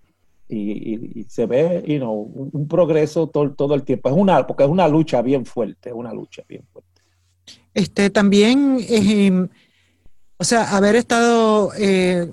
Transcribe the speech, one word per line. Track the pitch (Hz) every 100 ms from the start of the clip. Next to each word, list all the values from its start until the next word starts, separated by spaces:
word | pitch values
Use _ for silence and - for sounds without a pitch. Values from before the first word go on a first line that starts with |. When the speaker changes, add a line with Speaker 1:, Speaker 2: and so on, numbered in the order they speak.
| _ _ _ _ -
Speaker 1:
y, | 113 101 104 -
y, | 110 - -
y |
se | 104 - 110
ve, | 123 170 175 -
you | 147
know, | 120
un, | 107 107 135 139
un | 151 147
progreso | 165 160 156 151 170 156
todo, | 147 143
todo | 139 143 147
el |
tiempo. | 135 120 127
Es | 151
una, | 196 156 127
porque | 127
es | 139
una | 185 160
lucha | 151 156 123
bien | 117 139 117
fuerte, | - 104 - 120
es | 117
una | 120
lucha | 107 104 - -
bien | - -
fuerte. | - - _ _ _ _ _ - - _
Speaker 2:
Este, | - 185 - 202
también, | 202 202 202 214 269 277 262 190
eh, | 226 202 208 196 185 185 _ _ _ _ _ - - - -
o |
sea, | 180 233 202 196
haber | 202 226
estado, | 240 233 233 233 220 214 190 185
eh, | 202 190 180 180 170